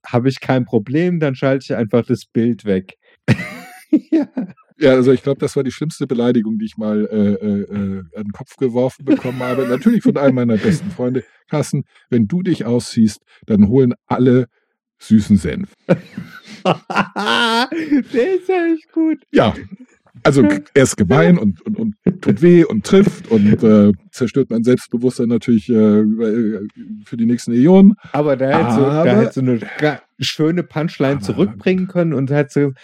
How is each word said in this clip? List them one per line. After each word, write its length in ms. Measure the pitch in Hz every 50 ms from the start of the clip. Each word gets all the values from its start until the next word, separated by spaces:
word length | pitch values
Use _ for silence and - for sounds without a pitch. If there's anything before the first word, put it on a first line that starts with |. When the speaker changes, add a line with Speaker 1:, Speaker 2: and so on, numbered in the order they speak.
| _
Speaker 1:
habe 220 | - - 120 120 135
ich 140 | 131 -
kein 240 | - - 135 131 123
Problem, 540 | - - 117 101 - 127 151 175 180 180 170
dann 140 | 156 143 131
schalte 280 | - - 135 135 139 -
ich 120 | - 135 120
einfach 280 | 120 107 - 120 113
das 200 | - 123 104 -
Bild 400 | _ _ 123 113 120 117 98 -
weg. 300 | 104 98 95 95 - - _ _ _ _ _ _ -
<laughs> 60 | - - - - - - - 740 - - _ _ - - - _
Ja. 160 | - 320 285 - _ - 220 180 - _ _ _ _ _
Speaker 2:
Ja, 120 | 151 131 131
also 180 | 131 123 131
ich 100 | 135 127
glaub, 160 | - 143 139 -
das 180 | 151 139 - 143
war 60 | 135
die 80 | 127
schlimmste 360 | - - 151 156 - - 151 127
Beleidigung, 500 | 135 117 117 123 127 120 104 110 113 107
die 60 | 110
ich 120 | 107 - -
mal, 280 | 110 107 107 107 107 -
äh, 220 | 110 107 101 101 101 95 104
äh, 160 | 104 101 101 98
äh, 360 | - 98 104 101 98 95 95 92 80 -
an 80 | 107 107
den 80 | 104
Kopf 240 | 98 - 135 - -
geworfen 480 | _ 139 127 113 120 127 131 - _ 143
bekommen 360 | 131 311 262 - 131 123 131
habe. 260 | 127 123 123 - 127 -
Natürlich 340 | - - - 226 240 214
von 140 | - 254 -
einem 180 | 135 143 139 131
meiner 200 | 127 123 117 113 104
besten 320 | - 113 92 139 - 104
Freunde. 320 | 92 - 127 123 127 127 - - _ _ _ _
Carsten, 340 | - 151 135 - - 147 - - _ _ _ _
wenn 180 | 127 120 113 101
du 140 | 175 180
dich 220 | 185 185 107 - 104
ausziehst, 540 | 117 120 123 117 - - 120 113 107 - - _ _ _ _ _
dann 220 | - 113 98 104 98
holen 260 | 120 139 131 123 120 - _ _
alle 400 | 127 - 127 135 123 127 123 - _ _ _ _ _ _ _ _ _ _
süßen 360 | - - 107 107 101 - 107
Senf. 380 | 95 - 82 65 - - - _ _ _
Speaker 1:
<laughs> 800 | - 170 - - - - - - - - - _ - - - -
Der 1700 | 185 - - - _ 180 - 202 190 - 196 196 214 233 233 240 226 226 233 247 330 330 330 320 302 285 277 233 - - 247 240 370 381
ist 120 | 359 359 -
ja 180 | 370 359 339 339 330
echt 180 | 311 - _
gut. 280 | _ 330 320 320 311 - _ _
Speaker 2:
Ja. 220 | - 254 139 107 87 - 92 - - - 254 _ _ _ _ _ _ - _
Also, 200 | 156 143 139 -
er 400 | - - - - - _ 139 131
ist 140 | 123 - -
gemein 400 | 107 85 - 151 165 175 180 170
und, 240 | - 104 95 -
und, 160 | _ 113 107 -
und 160 | 113 110 104 - _ - - -
tut 200 | - - - -
weh 240 | 160 175 175 175 165
und 200 | - - 110 -
trifft 440 | - - 190 208 196 - - - -
und, 320 | - 110 101 107 104 - -
äh, 300 | 110 107 107 104 104 101 - _ _
zerstört 380 | _ - 131 107 - 139 127 -
mein 140 | 117 117 113
Selbstbewusstsein 640 | 120 127 123 - - - 120 120 127 120 - 123 113
natürlich, 400 | 120 113 - - 120 110 - -
äh, 300 | 120 110 110 107 104 107
über, 260 | 107 104 110 110 113 110
äh, 380 | 104 120 117 104 110 95 101 107 - - 120 - 107 107 104
für 100 | - - 117
die 80 | 113
nächsten 280 | 113 120 117 - - 117
Äonen. 420 | 120 127 165 185 196 196 196 - - _ -
Speaker 1:
Aber 240 | - 139 147 151 139
da 140 | 123 131 131 143 160
hättest 180 | 160 - - -
du, 40 |
da 200 | 139 135 143 156
Speaker 2:
Aber 80 | 165 - -
Speaker 1:
hättest 220 | - 117 - - -
du 40 |
eine 180 | 131 127 123 113 104 - - -
ga-, 220 | 147 151 139 - - _ _ _
schöne 440 | 139 - - - 156 156 165 175 160
Punchline 500 | - - 156 151 180 - - 143 135 143
Speaker 2:
Aber 80 | 143
Speaker 1:
zurückbringen 680 | - - - - 180 202 214 - - - 185 185 185 185
können 260 | - 180 170 165 151
und 160 | 151 139 127
hättest 280 | 143 147 147 135 - 143
du, 160 | 143 143 131 -